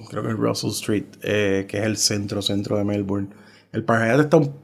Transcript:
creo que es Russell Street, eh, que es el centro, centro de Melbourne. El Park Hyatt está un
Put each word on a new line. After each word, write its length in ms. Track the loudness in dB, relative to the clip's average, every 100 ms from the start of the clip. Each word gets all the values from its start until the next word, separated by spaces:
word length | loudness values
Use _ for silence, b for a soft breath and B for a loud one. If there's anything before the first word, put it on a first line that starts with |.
| -10
creo 140 | -6
que 60 | -4
es 60 | 0
Russell 360 | 0 0 -4
Street, 340 | -4 -2 -2 -2 -8
eh, 420 | -2 2 2 0 -2
que 80 | -2
es 60 | -2
el 120 | 0
centro, 440 | 0 0 -2 -4
centro 360 | -2 -2 0 0
de 60 |
Melbourne. 460 | 0 -2 -2 -2 -4 b b b b
El 120 | -6
Park 200 | 0 2 4
Hyatt 140 | 4
está 160 | 6 4
un 140 | 4 -4